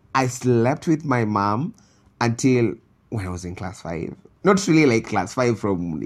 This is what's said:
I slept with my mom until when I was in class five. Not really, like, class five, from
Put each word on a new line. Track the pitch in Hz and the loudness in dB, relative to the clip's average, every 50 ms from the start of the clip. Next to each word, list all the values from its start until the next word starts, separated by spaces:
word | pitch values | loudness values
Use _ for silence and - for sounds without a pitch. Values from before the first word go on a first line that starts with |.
| _ _ - | _ _ -2
I | 131 135 123 | -2 -2 -2
slept | - - - 123 120 117 113 123 151 151 - - | -4 -2 0 2 2 4 2 2 0 -2 0 -2
with | 156 151 160 | -2 0 0
my | 147 127 120 113 | -2 -2 0 0
mom | 107 104 101 101 104 104 113 156 202 - _ _ _ _ _ _ _ _ - 120 | 0 0 0 0 0 0 -2 -2 -6 -8 _ _ _ _ _ _ _ _ -4 -2
until | 120 117 - - 135 127 123 117 101 - - _ _ _ _ _ _ | -2 0 0 2 2 2 2 2 0 -2 -6 _ _ _ _ _ _
when | 117 110 95 | -8 -8 -6
I | 92 | -6
was | 90 87 90 | -8 -8 -10
in | 87 87 | -12 -10
class | - 95 92 - - - | -10 -10 -12 -12 -12 -10
five. | 80 85 80 - - - - - - _ _ - | -8 -8 -6 -8 -8 -10 -14 -18 -20 _ _ 2
Not | 185 208 190 - | 2 4 4 4
really, | 185 160 160 151 | 4 4 6 6
like, | 135 117 113 110 - | 6 4 4 0 0
class | 107 101 90 101 - | -2 -2 -2 -2 -2
five, | 131 127 120 113 101 | 0 0 0 0 0
from | - 101 98 85 87 87 80 73 55 | 0 -2 -2 -2 -2 -4 -6 -6 -4